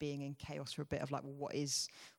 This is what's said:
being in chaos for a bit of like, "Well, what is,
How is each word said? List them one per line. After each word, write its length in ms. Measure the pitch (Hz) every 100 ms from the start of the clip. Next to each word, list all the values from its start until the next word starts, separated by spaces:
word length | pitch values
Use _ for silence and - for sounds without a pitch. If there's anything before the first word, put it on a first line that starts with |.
being 220 | 147 143
in 120 | 139
chaos 380 | 143 - 147 139
for 100 | -
a 40 | 143
bit 160 | 143
of 80 | 139
like, 120 | 139
"Well, 120 | 139
what 200 | 139 139
is, 340 | 147 143 - - - -